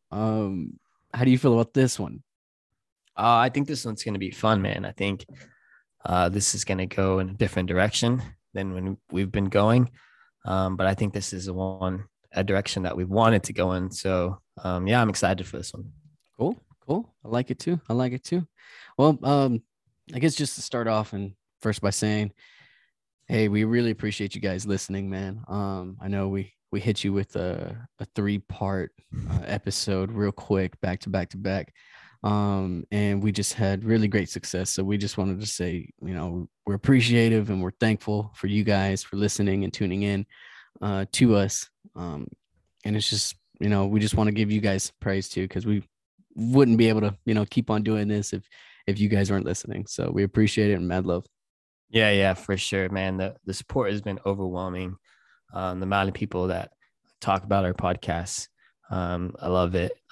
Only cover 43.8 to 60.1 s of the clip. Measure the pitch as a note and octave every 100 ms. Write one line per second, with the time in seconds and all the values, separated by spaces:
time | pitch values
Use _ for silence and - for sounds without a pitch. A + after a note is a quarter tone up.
43.8 | G2 G#2+ G#2+ - G#2+ G#2 G#2 G#2+ G#2 F#2+
44.8 | - - G2+ G2 - - F#2+ - G#2+ G#2
45.8 | - _ _ _ _ - A#2 C3 B2+ A2+
46.8 | A2+ G#2+ G#2 G2+ - G#2+ G#2 - A#2 G#2+
47.8 | G#2+ G#2+ G#2 G#2 G2+ G2 - - - -
48.8 | - G2 G#2 G2+ G2 G2 - F#2+ - -
49.8 | G2+ - - - G2+ - G#2+ - G#2 F#2+
50.8 | F2 F#2 F#2 F2 - _ _ _ _ _
51.8 | _ A2+ G#2+ G2+ G2 F#2 - G2 - G2
52.8 | F#2 G2 F#2+ F#2+ F#2+ - - F#2+ - C3+
53.8 | G#2 G#2 G2+ F#2+ G2 G2 F#2 F2+ F#2 F2+
54.8 | F#2 F#2+ _ _ _ _ _ F#2 F#2 F2+
55.8 | F#2+ G2+ F#2+ - G#2 F2+ F2+ F2+ - _
56.8 | _ _ _ _ - F#2+ G2+ G2 F2+ F2
57.8 | F2+ F2+ - E2+ F#2+ - - _ _ _
58.8 | - F#2+ F2 F2 F2+ - F2 F#2 F2 F2+
59.8 | E2 - _